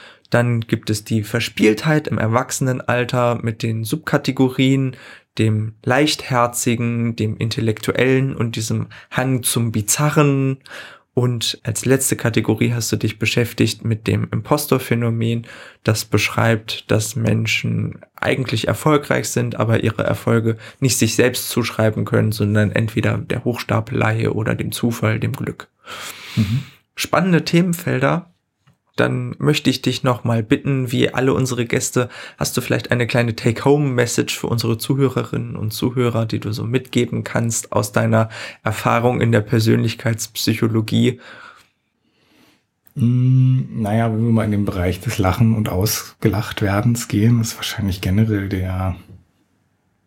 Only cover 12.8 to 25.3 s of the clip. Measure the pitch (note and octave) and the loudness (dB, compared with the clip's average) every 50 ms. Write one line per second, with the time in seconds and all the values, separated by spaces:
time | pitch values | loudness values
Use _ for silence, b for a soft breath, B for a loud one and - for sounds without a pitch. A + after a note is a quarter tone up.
12.8 | A2 - - A2 - A2 - - - A2 - B2 A#2+ A2+ - - A#2 A2+ - - | -2 -2 -2 -2 -2 -2 -4 -2 -4 -2 0 0 0 0 0 0 0 0 0 -2
13.8 | - A2+ A2+ A2 - - G#2 G#2+ A2+ - - A2+ G#2+ - - D3 D3 - C3+ B2+ | -4 -2 -2 -2 0 0 0 0 0 -2 -4 -4 -2 0 0 0 2 2 0 0
14.8 | - - B2 A#2 A#2+ A#2 A#2 A2+ A2+ A#2 A#2 A#2 A2+ B B B B B B B | 0 0 -2 0 0 0 0 0 0 0 0 -2 -4 B B B B B B B
15.8 | B - A2+ G#2+ - - - G#2+ - - - - A2+ A2+ A2+ A2 A2+ - - - | B 0 0 0 0 0 0 0 0 0 0 2 2 2 2 0 -2 -6 -10 -8
16.8 | - - A2 A2 A2 - - A#2+ A2+ A2+ A2+ A2+ A2+ A2 - - - A#2 A2+ A2 | -2 0 0 0 0 -2 -4 -2 0 0 0 0 0 0 -2 -2 -2 -2 -2 -2
17.8 | G#2+ A2 G#2+ - - - _ - - - B2+ C#3 C3 - - A2 - - - - | -2 -4 -6 -10 -16 -20 _ -4 -2 -2 0 0 -2 -2 -4 -2 0 -2 -2 0
18.8 | - D3+ D3+ D3 D3 - C3 B2 B2 - - B2+ B2 A#2+ A2+ - A#2+ A2+ A2+ - | 2 2 2 2 2 0 -2 -2 -2 -2 -2 -2 -2 -2 -2 -2 0 2 2 2
19.8 | - A2 A2 - - - A2 - - - A#2 A#2 A2 A2+ A2 A2 B B B B | 2 0 0 0 0 0 -2 0 0 2 2 2 2 0 -2 -2 B B B B
20.8 | C3+ C3 - - A#2+ G#2+ - - A#2+ B2+ B2 - - - - B2+ A2+ - - - | 0 0 2 2 2 2 4 4 2 2 2 -2 -6 -4 -2 -2 -2 -2 0 0
21.8 | A2 A2 G#2+ A2 A2 - - A2 A2 G#2+ G#2+ - G#2 G2+ G#2 G#2+ G#2+ G2+ - - | 0 2 2 0 -2 0 2 2 2 2 0 0 0 2 2 2 2 2 2 0
22.8 | A2+ A2 - A2+ G#2+ G#2+ A2 A2 G#2+ - - A#2 - B2 A#2+ A#2 - - - A2 | 0 0 0 0 0 0 0 -2 -2 -4 -4 -4 -2 -4 -4 -4 -2 -2 0 0
23.8 | A2 - A#2+ A#2 A2 A2 A2 A2 A2+ G#2+ G#2 G#2+ A2 A2+ A#2 A2+ - A2+ A2 - | 0 -2 -2 0 0 0 0 0 0 -2 -2 -2 -2 -2 -2 -2 -4 -6 -6 -2
24.8 | - A#2+ A2+ - - A2 G#2+ A2+ A2+ A2+ | -2 -2 -2 0 0 0 0 0 -2 -4